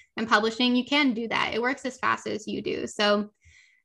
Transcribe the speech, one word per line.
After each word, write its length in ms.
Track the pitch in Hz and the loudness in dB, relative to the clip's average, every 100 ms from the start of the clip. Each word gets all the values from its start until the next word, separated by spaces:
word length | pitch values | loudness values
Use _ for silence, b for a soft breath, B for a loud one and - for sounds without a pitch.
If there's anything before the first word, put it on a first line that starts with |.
| B - | B -6
and 100 | 226 | 2
publishing, 480 | 214 220 220 247 247 | 4 4 2 2 2
you 80 | |
can 300 | 247 285 285 | 2 2 2
do 140 | 220 226 | 0 -2
that. 240 | - - | -2 -2
It 80 | 220 | 0
works 240 | 240 277 262 | -2 -2 -6
as 120 | 247 | -4
fast 260 | 220 226 220 | -2 0 -2
as 220 | 214 214 | -8 -6
you 140 | 202 | -6
do. 240 | 208 - - | -4 -4 -6
So 420 | - 208 208 208 _ b b b b | 0 2 2 0 _ b b b b